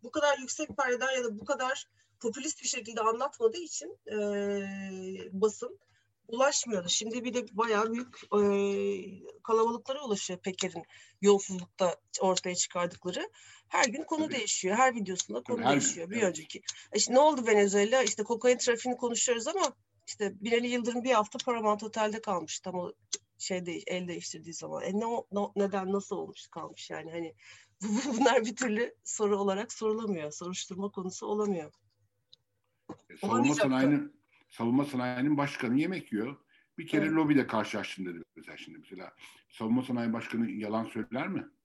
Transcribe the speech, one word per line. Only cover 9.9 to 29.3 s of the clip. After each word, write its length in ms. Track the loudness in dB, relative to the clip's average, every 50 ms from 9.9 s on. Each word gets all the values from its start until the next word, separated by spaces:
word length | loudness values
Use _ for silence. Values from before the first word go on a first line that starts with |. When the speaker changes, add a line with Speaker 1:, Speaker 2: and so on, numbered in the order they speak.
| -6 -6 -2
Speaker 1:
ulaşıyor 360 | -4 -2 -2 -2 -6 -8 -6
Peker'in 420 | _ -6 -4 -2 -2 -4 -4 -6 -12 _ -18 -20 -20 -20 _ _ 6
yolsuzlukta 760 | 6 6 6 4 -2 -8 -8 -8 -10 _ 0 2 2 2 -2 _ _ -6 0
ortaya 340 | 2 2 2 2 0 -2 -2
çıkardıkları. 760 | -2 -2 -2 0 -2 -2 -2 -4 -6 _ -6 -4 -4 -6 -6 _ -16 -20 -20 -20 -20 _ _
Her 200 | 0 2 2 2
gün 160 | 0 -4 -6
konu 200 | -4 -2 -2 -2
Speaker 2:
Tabii. 100 | -2 0
Speaker 1:
değişiyor. 420 | -4 -2 -2 -4 -2 0 0 4
Her 180 | 4 4 4 4
videosunda 480 | 2 -4 -6 -4 -6 -6 -6 -6 -8 -4
konu 140 | -4 -4
Speaker 2:
Tabii, 100 | 0 2
her 80 | 4 4
gün, 60 | 4
Speaker 1:
değişiyor. 300 | 2 0 -2 -2 -8 -6
Bir 60 | -2
Speaker 2:
evet. 80 | 2 2
Speaker 1:
önceki. 380 | 2 2 0 -10 -12 -14 -14 -10 -10 -12 -12 -12 -4 0
E 60 | 0
şimdi 180 | 0 6 8
ne 40 | 8
oldu 260 | 8 8 6 4 4
Venezuela? 560 | 6 6 6 6 6 6 4 4 4 4 4 4
İşte 200 | 2 0 -2 -2
kokain 360 | -2 -2 2 4 4 4 4
trafiğini 380 | 4 0 0 0 0 -4 -4 -2
konuşuyoruz 500 | -2 -2 0 0 2 2 0 0 0 -2
ama 240 | -2 0 0 0 -2 _ _ _ _ _ _
işte 260 | -16 -8 _ -4 -4 -4 -4
Binali 280 | -2 0 2 2 2 2
Yıldırım 360 | -2 0 -2 0 -2 -2 0
bir 60 | 4
hafta 280 | 4 4 4 2 -4 -8 -4
Paramount 380 | -2 -2 0 2 2 2 2 -2
Otel'de 380 | -8 -2 0 0 0 0 -2
kalmış. 400 | -4 -2 -2 -2 -2 -4 -10 -8
Tam 140 | _ -6 -6
o 180 | -4 -6 -6 -8 _ _ _ -10 -10 _ _ _ _
şey 280 | -6 -4 -4 -4 -4
değil, 180 | -6 -8 -8 -6
el 220 | -4 -4 -4 -4 -6
değiştirdiği 460 | -8 -8 -8 -10 -12 -12 -14 -12 -14
zaman. 280 | -12 -10 -8 -8 -6 -4
E 180 | -2 -2 -2
ne 60 | -2
o-, 200 | -2 -4 -4 -6 _ -4
no-, 200 | -4 -4 -2 0
neden, 360 | -2 -2 0 0 -2 -2 0 -2
nasıl 240 | -2 -2 -4 -6
olmuş, 300 | -6 -6 -8 -10 -16 -18
kalmış 440 | -16 -12 -12 -12 -12 -12 -16 -12 -10
yani? 200 | -10 -10 -10 -8
Hani 240 | -8 -8 -8 -8 -10 _ _ -20 -20 -20
<laughs> 240 | -20 _ _ _ -6
bu-, 60 | -2
bu-, 300 | -2 -2 -2 -2 0 4
bunlar 260 | 4 6 6 6 4
bir 120 | 2 -4
türlü 380 | -2 -2 0 0 0 -2 -2 -6 _ _
soru 340 | -10 -4 0 2 2